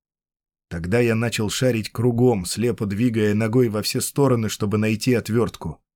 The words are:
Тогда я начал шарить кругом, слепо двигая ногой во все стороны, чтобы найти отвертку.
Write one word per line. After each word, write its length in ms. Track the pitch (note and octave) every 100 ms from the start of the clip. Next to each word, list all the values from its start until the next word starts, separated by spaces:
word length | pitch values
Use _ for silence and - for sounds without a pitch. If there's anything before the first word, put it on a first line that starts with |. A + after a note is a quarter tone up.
| _ _ _ _ _ _ _
Тогда 300 | E2+ E2+ A#2
я 160 | A#2+
начал 360 | A2 A#2 A2+ G#2+
шарить 400 | - C3 A2+ G#2
кругом, 540 | - B2 A#2+ B2 G#2+
слепо 420 | F2 - A#2+ G#2 G#2
двигая 480 | G2 B2 A2 G#2+
ногой 340 | G#2 A2 B2+ A#2+
во 140 | G#2
все 180 | - B2+
стороны, 480 | - - C3+ A#2+ G#2+
чтобы 300 | - G#2 G#2
найти 360 | A2 G#2+ C3
отвертку. 640 | A#2 G#2 A#2 G2 - E2 - _